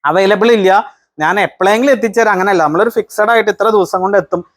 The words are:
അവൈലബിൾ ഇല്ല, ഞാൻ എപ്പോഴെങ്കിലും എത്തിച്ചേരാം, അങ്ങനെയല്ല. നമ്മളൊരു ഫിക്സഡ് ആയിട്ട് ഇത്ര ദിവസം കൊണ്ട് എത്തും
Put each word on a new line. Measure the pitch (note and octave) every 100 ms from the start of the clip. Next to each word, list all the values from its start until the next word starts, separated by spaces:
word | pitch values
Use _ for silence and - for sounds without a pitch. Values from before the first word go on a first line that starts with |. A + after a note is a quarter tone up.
അവൈലബിൾ | C#3+ E3+ G3 G3+ A3+
ഇല്ല, | A3+ F#3+ F#3+ - _ _ -
ഞാൻ | D3+ G3
എപ്പോഴെങ്കിലും | F3 _ F#3+ G#3+ C#4
എത്തിച്ചേരാം, | B3 A3+ G#3+ A3
അങ്ങനെയല്ല. | F#3+ F#3+ F#3+
നമ്മളൊരു | D3+ D#3+ A3+
ഫിക്സഡ് | A3+ - - G#3+
ആയിട്ട് | A#3 G#3+
ഇത്ര | G3+ G#3
ദിവസം | G#3+ F3 F#3+
കൊണ്ട് | F#3+ G3+
എത്തും | E3 F#3 -